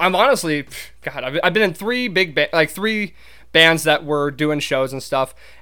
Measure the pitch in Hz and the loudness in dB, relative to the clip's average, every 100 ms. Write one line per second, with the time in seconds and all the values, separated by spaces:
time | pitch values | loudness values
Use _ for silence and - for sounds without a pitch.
0 | 180 185 247 254 165 147 139 - - - | 2 4 4 2 0 -4 -6 -14 -16 -14
1 | 143 135 127 151 180 190 202 160 208 247 | -12 -8 -6 -2 0 2 0 -2 -6 -4
2 | 247 180 185 151 147 165 156 - 214 214 | -2 -2 -2 -2 0 0 0 -2 -4 -2
3 | 208 - - - - 160 165 160 156 147 | -6 -10 -20 -20 0 6 6 6 2 0
4 | 151 147 147 131 151 147 - 135 135 135 | 0 -2 -2 -2 -2 -2 -2 -2 -2 -6
5 | - 131 131 - - - | -4 -2 -4 -8 -20 -14